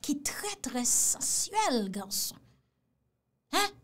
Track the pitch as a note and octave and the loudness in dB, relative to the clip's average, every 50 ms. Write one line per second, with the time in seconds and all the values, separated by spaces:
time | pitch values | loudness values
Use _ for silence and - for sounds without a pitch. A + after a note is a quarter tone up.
0 | - - C#4+ C#4+ - - - - - G#4 G4+ - - B3+ A#3 B3 A#3+ A#3+ - - | -2 -2 -4 -2 -4 -6 -6 -6 -6 -6 -8 -6 -8 -6 -4 0 2 4 4 4
1 | - - - - - - - - - - G4 G#4+ A4 F#4 C4+ A3+ G3+ F#3+ F#3 G3+ | 4 2 2 0 0 0 0 0 0 0 2 2 4 4 4 2 0 0 -4 -6
2 | F#3+ G3+ - - - - - - - - _ _ _ _ _ _ _ _ _ _ | -6 -4 -4 -4 -4 -4 -6 -12 -20 -20 _ _ _ _ _ _ _ _ _ _
3 | _ _ _ _ _ _ _ _ _ _ - F#4 G#4 G4 - - | _ _ _ _ _ _ _ _ _ _ 2 2 2 2 -2 -12